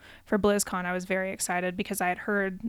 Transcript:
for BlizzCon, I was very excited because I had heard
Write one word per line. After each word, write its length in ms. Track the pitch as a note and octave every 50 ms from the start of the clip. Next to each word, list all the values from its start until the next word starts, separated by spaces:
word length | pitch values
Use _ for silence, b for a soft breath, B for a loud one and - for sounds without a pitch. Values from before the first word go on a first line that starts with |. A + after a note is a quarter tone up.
| b b b b b
for 120 | - G#3+
BlizzCon, 460 | G#3 F#3 G#3 G3+ G3+ G3 - G3+ F3+ F3+
I 80 | F3
was 140 | F3+ F#3 F3+
very 260 | F#3 F#3 F#3+ F#3+ F#3+
excited 460 | F#3+ - - - F3+ F3 F3+ F3+ F3+
because 240 | F#3 G3+ - G3 -
I 80 | F#3+ F3+
had 80 | F3+
heard 420 | - - - G#3 G3+ G3 F#3+ F#3 F#3 -